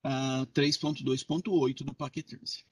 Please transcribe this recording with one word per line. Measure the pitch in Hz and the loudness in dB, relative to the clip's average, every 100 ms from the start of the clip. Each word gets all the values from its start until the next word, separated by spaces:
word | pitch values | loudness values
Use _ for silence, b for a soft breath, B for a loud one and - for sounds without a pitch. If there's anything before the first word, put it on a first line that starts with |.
ah, | 135 131 135 131 131 | -2 -2 0 0 0
três | - 143 147 | 2 2 2
ponto | 151 143 | -2 -2
dois | 131 131 | 0 0
ponto | - 156 214 | 0 -2 2
oito | 180 131 135 | 4 4 0
do | 135 | -8
Packet | 123 131 - - | -6 -8 -8 -10
Transfer. | 113 - - _ | -14 -12 -12 _